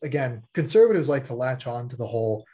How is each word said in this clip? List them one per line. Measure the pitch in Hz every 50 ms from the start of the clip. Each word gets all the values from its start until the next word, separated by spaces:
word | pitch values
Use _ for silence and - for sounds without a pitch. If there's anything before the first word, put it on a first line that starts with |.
| 156
again, | 147 131 143 135 123 120 110 - - _
conservatives | 175 151 - - 214 226 233 214 175 147 139
like | 143 135 131
to | - 120
latch | 120 127 131 131 131 -
on | 127 117 120 120 123
to | 127
the | 117 117 -
whole, | 117 117 113 110 110 107 - -